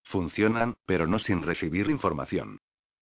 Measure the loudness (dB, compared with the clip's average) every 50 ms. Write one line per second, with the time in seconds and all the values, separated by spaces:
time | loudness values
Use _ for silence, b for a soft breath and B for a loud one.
0 | -8 -4 -2 -2 -2 -2 0 2 2 4 4 2 0 -2 -2 -4 _ 0 2 2
1 | 2 2 2 0 0 0 0 0 0 -2 -2 -2 -2 -2 0 0 0 0 0 0
2 | 0 0 0 -2 -4 -4 -4 -4 -4 -6 -12 -16 _ _ _ _ _ _ _ _